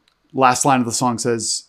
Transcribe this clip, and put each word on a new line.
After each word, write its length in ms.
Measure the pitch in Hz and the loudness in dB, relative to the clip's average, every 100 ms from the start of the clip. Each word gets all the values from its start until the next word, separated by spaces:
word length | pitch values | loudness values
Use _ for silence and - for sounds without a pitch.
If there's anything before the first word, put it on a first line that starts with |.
| _ _ _ | _ _ _
Last 320 | 135 131 127 | 2 2 4
line 160 | 147 131 | 2 2
of 60 | 117 | 0
the 60 | |
song 260 | 113 123 113 | -2 -2 -2
says, 460 | 123 117 104 - | -4 -4 -4 -8